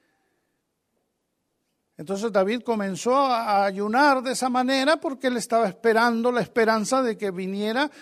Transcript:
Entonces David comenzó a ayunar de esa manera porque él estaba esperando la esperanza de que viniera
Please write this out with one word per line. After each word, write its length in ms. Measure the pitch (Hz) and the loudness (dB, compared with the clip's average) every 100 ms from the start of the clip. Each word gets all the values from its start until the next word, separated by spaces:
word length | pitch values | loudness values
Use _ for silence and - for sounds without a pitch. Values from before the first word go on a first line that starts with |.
| _ _ _ _ _ _ _ _ _ _ _ _ _ _ _ _ _ _ _ _ | _ _ _ _ _ _ _ _ _ _ _ _ _ _ _ _ _ _ _ _
Entonces 360 | 165 196 226 | -8 -6 -2
David 300 | 202 190 240 | 0 0 -2
comenzó 520 | 226 220 196 175 226 | -4 -4 -4 -4 0
a 500 | 262 277 240 226 202 | 2 2 0 0 2
ayunar 560 | 202 196 208 233 294 262 | 2 -2 -2 2 4 4
de 100 | 254 | 0
esa 160 | 233 254 | -4 -2
manera 480 | 247 254 269 262 320 | 0 0 0 2 0
porque 320 | 330 277 262 | -2 -4 -2
él 80 | 247 | -2
estaba 320 | - 226 214 | -2 0 0
esperando 640 | 175 233 220 240 226 240 | 0 2 4 2 2 0
la 80 | 247 | 0
esperanza 600 | 185 - 220 220 202 262 | -2 0 2 2 0 0
de 140 | 254 208 | 0 -2
que 140 | 202 | -6
viniera 580 | 180 190 196 208 233 294 - | -6 -6 -4 -4 -2 -2 -6